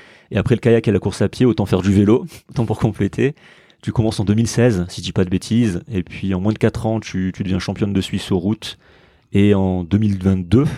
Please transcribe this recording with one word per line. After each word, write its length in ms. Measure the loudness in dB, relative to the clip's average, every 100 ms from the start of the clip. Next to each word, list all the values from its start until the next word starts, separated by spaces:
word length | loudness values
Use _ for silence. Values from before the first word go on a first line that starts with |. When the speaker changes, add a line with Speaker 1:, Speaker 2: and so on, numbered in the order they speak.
| -20
Speaker 1:
<laughs> 260 | -20 -6
Speaker 2:
Et 60 | -2
après 180 | 0 2
le 40 |
kayak 260 | 4 2 4
et 20 |
la 80 | 0
course 220 | 0 -2
à 80 | -2
pied, 160 | 2 2
autant 200 | 2 0
faire 160 | 0
du 100 | 2
vélo, 320 | 4 6 4 0 -16
<laughs> 120 | _
autant 160 | -4 -4
pour 140 | -2
compléter. 540 | -2 -2 -4 0 -2 -2 -18 -20 _ _
Tu 120 | -6
commences 260 | -2 -2 0
en 60 | 0
deux 80 |
mille 140 | 0 0
seize, 380 | 2 2 2 -2
si 100 | -6
je 60 | -6
dis 80 |
pas 100 | -2
de 60 | 0
bêtises. 540 | -2 0 0 0 -2 -4
Et 140 | -6
puis 300 | -6 -6 -4
en 80 | -2
moins 100 | -2
de 60 | 0
quatre 280 | 0 0 -4
ans, 140 | -4
tu, 320 | -4 -6 -4
tu 100 | -4
deviens 160 | -4 -4
championne 340 | -4 -4 -2
de 80 | -2
Suisse 280 | -2 -6 -2
aux 60 | -2
routes. 380 | -2 -4 -8 -18 _ _ _ _ _
Et 220 | 2 4
en 320 | 4 2 0 0
deux 120 | 2
mille 200 | 2 0
vingt-deux, 440 | 0 0 2 2 2